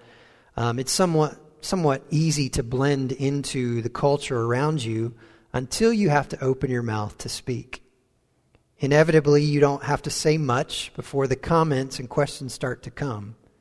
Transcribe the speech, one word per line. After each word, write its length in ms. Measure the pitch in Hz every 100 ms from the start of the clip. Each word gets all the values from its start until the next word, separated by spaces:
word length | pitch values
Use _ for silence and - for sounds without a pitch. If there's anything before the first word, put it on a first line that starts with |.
| - - - _ _ -
Um, 220 | 117 117
it's 120 | 131
somewhat, 480 | - 185 160 151 - - _
somewhat 420 | - 190 156 135 -
easy 400 | 151 160 151 131
to 120 | -
blend 520 | 117 127 139 143 131
into 680 | 127 135 143 139 139 123 120
the 80 | 113
culture 480 | - 143 143 - 127
around 460 | 113 123 147 156
you 300 | 117 110 117 117 - _ _
until 400 | 127 131 - 226
you 160 | 226 196
have 180 | 147 131
to 160 | -
open 260 | 131 131 135
your 140 | 123
mouth 340 | 117 107 104 -
to 100 | -
speak. 520 | - - 120 - - _ _ _ _ _ _ _ _ _ _
Inevitably, 640 | 135 143 160 160 147 147
you 180 | 147 147
don't 220 | 143 139
have 180 | - 147
to 80 | 156
say 280 | - 160 156
much 540 | 143 120 - - -
before 320 | - - 139 135
the 120 | 127
comments 640 | - 165 165 135 135 -
and 100 | 123
questions 440 | - 143 - 131
start 300 | - 131 120
to 80 | -
come. 460 | - 143 107 101 110 _ _